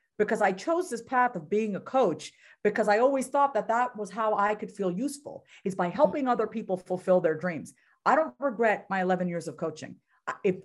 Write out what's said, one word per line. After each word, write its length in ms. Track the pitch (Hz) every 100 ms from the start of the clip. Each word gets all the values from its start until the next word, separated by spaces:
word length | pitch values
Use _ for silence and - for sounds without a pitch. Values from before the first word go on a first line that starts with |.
| _ -
because 240 | 208 214
I 100 | 196
chose 380 | 185 - 339 359
this 120 | 233
path 340 | - 254 247 185
of 140 | 151
being 260 | 208 220 185
a 40 |
coach, 520 | - 262 214 151 - - - _
because 240 | 208 208 202
I 120 | 208
always 280 | 262 269 262
thought 260 | 285 277 220
that 120 | 190
that 260 | 233 247 208
was 140 | 196
how 240 | 196 220 208
I 180 | 208 214
could 160 | 180
feel 200 | - 185
useful, 520 | 180 285 - - - - - 196
is 80 | 190
by 140 | 175
helping 380 | 196 302 302 262
other 180 | 240 220
people 300 | 226 208 185
fulfill 420 | - 180 190 185
their 160 | 170 156
dreams. 380 | 180 151 90 - _ _ -
I 100 | 277
don't 180 | 311 -
regret 460 | 277 202 226 190 -
my 120 | 190
eleven 260 | 185 180 180
years 200 | 170 156
of 80 | 147
coaching. 380 | 160 156 - - _ _ -
I, 60 | - 202
if, 100 | 190